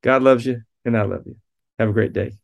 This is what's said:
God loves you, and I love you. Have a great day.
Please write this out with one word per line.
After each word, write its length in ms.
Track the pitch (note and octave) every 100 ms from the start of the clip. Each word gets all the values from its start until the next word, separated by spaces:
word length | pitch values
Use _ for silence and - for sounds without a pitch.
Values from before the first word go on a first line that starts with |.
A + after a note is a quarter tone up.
God 220 | A#2+ C3
loves 220 | C3 B2+ C3
you, 160 | A#2+ A2 _ B2
and 100 | A#2
I 60 |
love 220 | G2+ F2 -
you. 100 | - _ _ _ _
Have 120 | A2+
a 40 |
great 200 | G#2 G#2+
day. 240 | G2 G2 G#2